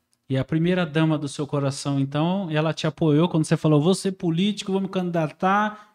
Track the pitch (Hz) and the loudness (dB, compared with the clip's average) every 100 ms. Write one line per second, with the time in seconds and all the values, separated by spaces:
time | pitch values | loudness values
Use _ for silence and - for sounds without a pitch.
0 | _ _ - 131 131 160 165 185 170 147 | _ _ -4 -2 0 0 2 0 0 2
1 | 160 151 139 - 139 147 139 139 147 139 | 2 0 -2 -6 -4 -2 -2 -2 -2 -2
2 | 135 147 165 190 185 151 156 151 160 - | -2 0 0 -2 -2 -2 -2 -2 -4 0
3 | 160 147 175 165 156 160 165 151 151 190 | 2 4 4 0 0 0 4 4 4 2
4 | 196 190 180 165 202 214 - 190 190 190 | -2 -4 -2 0 0 -2 -4 -4 -2 -4
5 | 180 170 156 - 185 196 214 208 - | -2 -2 -4 -2 0 2 0 -4 -18